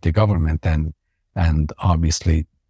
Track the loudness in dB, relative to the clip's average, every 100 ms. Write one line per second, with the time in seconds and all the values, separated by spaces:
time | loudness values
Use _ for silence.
0 | 0 0 2 2 0 -2 -2 -2 -4 -8
1 | _ _ _ -2 0 2 -2 -2 0 2
2 | 0 0 0 0 -2 _